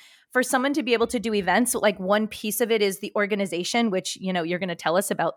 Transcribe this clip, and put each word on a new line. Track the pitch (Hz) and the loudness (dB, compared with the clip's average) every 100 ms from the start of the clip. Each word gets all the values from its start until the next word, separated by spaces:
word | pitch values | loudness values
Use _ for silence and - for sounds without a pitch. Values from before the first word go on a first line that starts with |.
| - _ _ | -20 _ _
for | 254 | -2
someone | 247 262 269 | 2 2 2
to | 285 | 0
be | 240 | 2
able | 226 226 | 2 2
to | 240 | 0
do | 220 | 0
events, | 208 180 190 240 | 0 2 2 2
like, | 240 214 196 | 2 0 0
one | 185 208 220 | 2 2 0
piece | - 214 202 | -4 -6 -2
of | 226 | 0
it | 226 | 2
is | 202 185 | 2 0
the | 208 214 | -4 -2
organization, | 196 202 196 170 180 233 226 | -2 -2 -2 -4 -2 0 2
which, | 185 - - | 0 -4 -6
you | 185 | -4
know, | 180 | -2
you're | 165 175 | -2 -4
gonna | 185 170 | -4 -4
tell | 160 180 | 0 0
us | - | 0
about | 170 165 | -2 -2